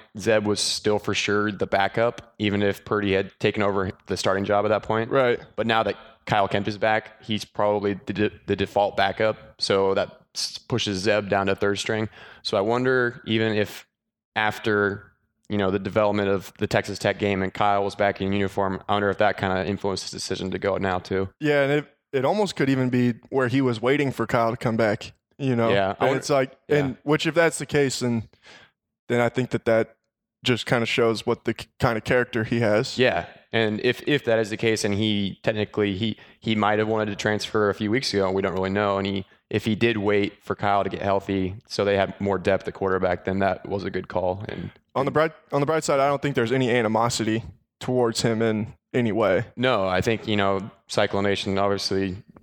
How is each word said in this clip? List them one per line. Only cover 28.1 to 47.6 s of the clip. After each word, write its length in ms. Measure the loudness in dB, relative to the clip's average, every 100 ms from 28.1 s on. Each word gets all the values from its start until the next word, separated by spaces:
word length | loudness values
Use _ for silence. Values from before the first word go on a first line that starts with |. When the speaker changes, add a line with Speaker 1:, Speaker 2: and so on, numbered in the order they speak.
| -2 -4 _ -20 -20 -20 _ _ _ -2
Speaker 2:
then 140 | 0
I 80 | 2
think 220 | 0 -2
that 140 | -2 2
that 320 | 2 2 _ _ _ _ _
just 220 | 0 0 0
kinda 220 | 0 0
shows 400 | 2 2 2 -2
what 180 | -2 -4
the 80 |
k-, 140 | -6 -10 0
kinda 220 | 0 0
character 420 | 2 0 2 -2
he 180 | 0 2
has. 360 | 4 2 0 2
Speaker 1:
Yeah, 300 | 2 2 -6 -16 _
and 260 | 0 0 0
if, 200 | 0 0 -2
if 180 | 0 2
that 140 | 0
is 100 | 0
the 80 | -2
case, 260 | 0 0
and 120 | 0 0
he 440 | 0 0 -2 -2
technically, 520 | -4 -2 -2 0 0 0
he, 220 | -4 -6 -14 _
he 160 | -2 0
might 240 | 2 2
have 80 | 0
wanted 180 | 0 -2
to 40 | -2
transfer 540 | -2 -2 -2 0 0
a 60 | 0
few 160 | -2
weeks 200 | -2 0 0
ago, 100 | 0
and 80 | 0
we 60 |
don't 120 | -2 -2
really 160 | -2
know, 260 | 0 0 0
and 80 | -2
he, 200 | -4 -8 _ _
if 140 | -2 -2
he 100 | 2
did 220 | 0 2
wait 440 | 2 2 0 -6
for 140 | -8 -2
Kyle 280 | 0 2
to 60 | 0
get 140 | -2
healthy 540 | -2 -2 0 -2 -2 -6 -8
so 180 | -2 2
they 120 | 2
had 220 | 0 -2
more 200 | -2 0
depth 280 | 2 0 -2
at 60 |
quarterback, 520 | -4 0 0 0 0 -2
then 120 | 0
that 300 | 0 -2 -6
was 140 | -6
a 80 | -4
good 160 | -6 -6
call. 360 | -4 -2 -4 -8
And 220 | -10 -10 -14 _ -4
Speaker 2:
On 100 | 0
the 60 |
bright, 220 | 0 0 -4 _
on 80 | 0
the 80 | 0
bright 160 | 0
side, 160 | 2 2
I 80 | 2
don't 120 | 2
think 120 | 0
there's 180 | 0 0
any 200 | 2 2
animosity 720 | 2 2 2 2 0 -2 -2 -4 -16